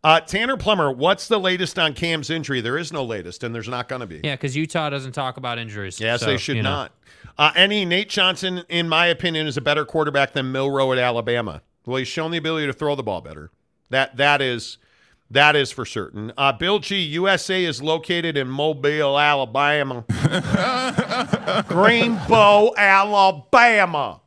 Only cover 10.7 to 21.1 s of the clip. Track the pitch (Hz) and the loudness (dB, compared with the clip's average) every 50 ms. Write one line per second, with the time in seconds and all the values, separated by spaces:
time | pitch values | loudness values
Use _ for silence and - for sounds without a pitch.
10.7 | 139 135 135 131 127 123 123 123 117 117 110 117 120 120 113 98 73 73 _ _ | 2 2 2 2 2 2 0 0 0 -2 -2 0 -2 -2 -2 -4 -8 -12 _ _
11.7 | _ _ _ 117 127 131 127 - - 165 160 160 170 165 151 160 165 156 151 139 | _ _ _ -6 -4 -4 -4 -4 -6 -6 -4 -4 -4 -4 -4 -2 -2 -2 -2 -4
12.7 | 131 - 156 147 143 131 113 107 95 85 82 80 80 76 76 76 _ _ _ _ | -4 -4 -4 -4 -2 -2 -4 -6 -6 -6 -8 -12 -16 -16 -18 -20 _ _ _ _
13.7 | _ _ _ _ 127 131 135 - - 120 139 147 147 143 139 131 123 113 - - | _ _ _ _ 0 0 0 0 0 0 2 2 4 2 2 0 -2 -4 -6 -12
14.7 | - _ _ _ _ _ _ _ _ _ _ _ 107 135 147 151 147 147 135 - | -16 _ _ _ _ _ _ _ _ _ _ _ 4 6 6 6 6 4 2 0
15.7 | - - 120 - - 113 92 - - 104 107 113 120 - 139 139 127 110 156 180 | -4 -10 -10 -6 -6 -6 -6 -6 -10 -12 -12 -10 -4 0 0 0 0 0 -2 -2
16.7 | 208 208 - - 196 196 175 151 147 170 185 196 190 - - - 185 185 180 165 | -2 -2 -2 -4 -4 -4 -4 -4 -4 -2 0 0 0 0 -2 -4 -2 -2 -2 -2
17.7 | 143 123 139 156 160 160 - - 175 170 170 170 151 143 135 127 131 139 147 156 | -4 -4 -2 -2 -2 -2 -2 -4 -4 -2 -2 -2 -2 -2 -4 -4 -4 -2 -2 -2
18.7 | 156 135 135 147 151 151 151 139 139 143 147 147 147 139 131 117 113 135 143 147 | -2 0 -2 0 0 2 0 2 2 4 4 4 2 2 -2 -2 0 0 2 2
19.7 | 151 147 139 135 127 120 113 - - 123 139 156 - 185 - - - - 185 247 | 2 0 -2 -4 -6 -10 -6 -6 -4 -2 0 0 0 -2 -2 -2 -2 0 0 -2
20.7 | 254 247 262 254 - - 254 - | -2 -2 -4 -2 -2 -4 -4 -2